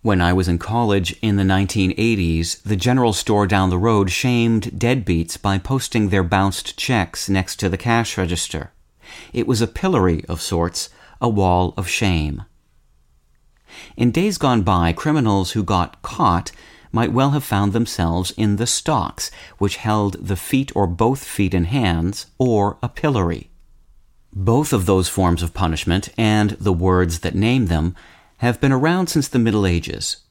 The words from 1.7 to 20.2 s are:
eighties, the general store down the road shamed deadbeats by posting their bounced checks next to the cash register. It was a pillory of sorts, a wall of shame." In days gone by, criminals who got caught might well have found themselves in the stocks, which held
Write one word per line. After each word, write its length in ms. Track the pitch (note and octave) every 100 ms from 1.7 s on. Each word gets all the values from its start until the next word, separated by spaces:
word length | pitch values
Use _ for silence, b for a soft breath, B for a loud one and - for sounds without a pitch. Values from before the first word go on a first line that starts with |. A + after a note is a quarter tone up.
| G#2+ F#2 -
eighties, 600 | A2+ A2 E2+ E2 E2 - G2+
the 80 |
general 380 | G#2 A#2 C3 A#2+
store 340 | G2 - G#2 G2+
down 240 | G2+ F#2+
the 80 | F2+
road 320 | A2 G#2+ F#2+
shamed 640 | - B2+ B2 A#2 A2+ - F#2
deadbeats 640 | A#2+ B2+ G2 E2 E2 -
by 180 | G2+ G2
posting 500 | - C3+ - A#2 G#2
their 160 | G2
bounced 520 | F2+ G2 G2 - - -
checks 520 | - A#2+ E2+ - -
next 320 | F#2+ F#2 -
to 80 | G2
the 80 | F#2
cash 420 | - A#2 A2+ -
register. 540 | F2+ F2 - D#2+ - _ _ _ B B B
It 140 | A#2+ -
was 140 | A#2
a 80 | A2+
pillory 560 | - F#3+ D#3+ F#2 D#2+ -
of 140 | E2
sorts, 460 | - E2+ E2+ - - B B B
a 80 | A#2+
wall 460 | G#2 F#2+ F2+ F2+ -
of 120 | F#2
shame." 540 | - G#2 E2+ D2+ C2+ - _ _ _ _ _ _ _ _ _ _ _ B B B -
In 140 | A#2+
days 260 | A2 G#3 F#3
gone 260 | C#3+ A#2+
by, 300 | F#2 F#2 E2+
criminals 600 | E2+ D#3 D3+ A#2 G2 F#2
who 100 | A2
got 400 | F2+ F#2+ E2+ -
caught 480 | - - B2+ F2 - B B B B
might 220 | A2+ A#2
well 180 | A#2+ C#3
have 140 | C#3+
found 280 | - G2+ G2+
themselves 600 | A2 A#2 - E2+ E2+ F#2 -
in 200 | G#2+ G2+
the 100 | A#2+
stocks, 640 | - - C#3 E2+ - - B B B
which 180 | G2+ -
held 500 | A2 G#2+ G2+ G2